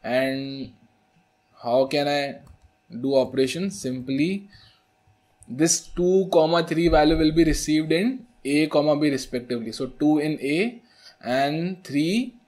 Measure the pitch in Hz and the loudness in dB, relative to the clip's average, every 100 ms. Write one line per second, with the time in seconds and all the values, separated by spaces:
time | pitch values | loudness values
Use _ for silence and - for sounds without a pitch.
0 | 110 127 135 135 135 135 131 _ _ _ | -2 -2 -2 -4 -8 -12 -14 _ _ _
1 | _ _ _ _ _ _ 120 123 135 147 | _ _ _ _ _ _ -2 0 2 0
2 | 143 143 139 123 - - _ _ _ 117 | 0 -2 -4 -10 -20 -20 _ _ _ -8
3 | 135 135 127 131 131 165 190 190 131 127 | 0 2 2 0 0 0 -6 -6 -8 -8
4 | 127 135 160 196 202 - - _ _ _ | -6 -2 -2 -2 -10 -20 -20 _ _ _
5 | _ _ _ _ - 131 165 - - - | _ _ _ _ -14 0 0 0 -4 -2
6 | 180 190 185 170 156 170 165 160 170 156 | 2 2 4 4 4 2 0 0 4 4
7 | 151 160 156 156 156 143 - 156 156 160 | 4 4 2 4 2 2 0 -2 2 0
8 | 226 269 - _ 131 147 156 151 151 147 | 0 -4 -12 _ -2 0 2 2 2 2
9 | 151 131 - 127 120 120 113 110 131 - | 0 0 -4 -8 -6 -8 -6 -8 -10 0
10 | 151 151 151 143 131 156 226 - _ _ | 2 2 0 -4 -2 -2 -2 -6 _ _
11 | - _ - 127 143 156 175 180 - 143 | -20 _ -4 0 0 -2 -6 -8 -4 -2
12 | 160 214 262 - | 0 0 -4 -12